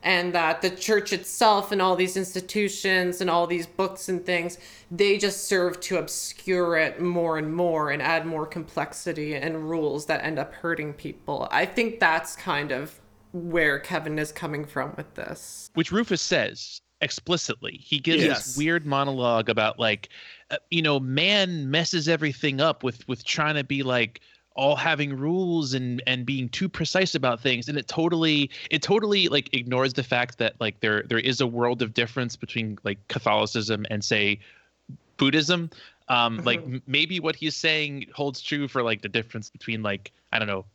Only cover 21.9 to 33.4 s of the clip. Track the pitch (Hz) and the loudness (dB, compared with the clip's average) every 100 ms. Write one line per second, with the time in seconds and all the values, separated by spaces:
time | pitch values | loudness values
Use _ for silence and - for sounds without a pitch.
21.9 | 175 151 165 151 131 151 135 156 147 131 | 0 2 2 2 0 -2 2 2 2 -2
22.9 | - - 170 - - 151 151 135 139 131 | -4 -6 -6 -4 0 0 0 -2 -2 2
23.9 | 123 113 - _ _ _ - 139 143 151 | 2 2 -2 _ _ _ 0 2 4 2
24.9 | 151 147 135 143 180 185 170 143 131 127 | 2 0 -2 0 0 2 0 0 0 -2
25.9 | 123 127 127 123 139 123 - 190 - 165 | -2 -2 -2 -2 -2 -2 -2 -4 -2 0
26.9 | 185 190 160 131 117 135 123 120 147 123 | 2 2 2 0 2 0 0 -2 -6 -4
27.9 | - 165 170 160 151 139 - - 160 - | 0 0 2 2 2 0 -4 -2 -2 2
28.9 | 202 208 202 175 143 139 135 120 127 135 | 2 4 2 4 2 0 -4 0 0 2
29.9 | 127 127 123 120 - 113 - 110 - 110 | 0 0 0 0 -2 -4 -2 -6 -2 0
30.9 | 107 - 113 117 123 131 117 120 120 117 | 0 0 0 0 0 0 2 0 0 -2
31.9 | 117 117 - 123 - - - 110 101 104 | 0 -2 -2 -4 -6 -8 -6 -4 -6 -6
32.9 | 101 _ - - 107 | -6 _ -2 2 2